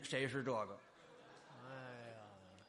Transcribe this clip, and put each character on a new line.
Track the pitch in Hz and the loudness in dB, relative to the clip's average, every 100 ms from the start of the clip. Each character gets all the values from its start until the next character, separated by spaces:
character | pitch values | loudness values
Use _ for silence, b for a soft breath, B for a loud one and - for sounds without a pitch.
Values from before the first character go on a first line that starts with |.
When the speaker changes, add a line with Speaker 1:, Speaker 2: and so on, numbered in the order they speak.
Speaker 1:
谁 | - 131 135 | 4 6 6
是 | 135 | 6
这 | 131 | 6
个。 | 113 101 98 - - - - - - - 135 | 4 4 -2 -10 -16 -16 -16 -16 -16 -14 -12
Speaker 2:
哎 | 127 131 127 120 117 | -8 -6 -6 -8 -8
呀。 | 113 104 98 - - | -10 -12 -14 -16 -18